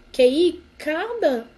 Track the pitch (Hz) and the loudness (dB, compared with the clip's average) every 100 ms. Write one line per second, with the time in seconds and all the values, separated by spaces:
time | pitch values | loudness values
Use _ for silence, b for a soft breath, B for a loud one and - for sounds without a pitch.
0 | _ - 254 285 349 - - - 294 320 | _ 2 2 4 0 -2 -16 -12 -8 -6
1 | 440 480 339 240 233 | -6 -2 -2 -2 -8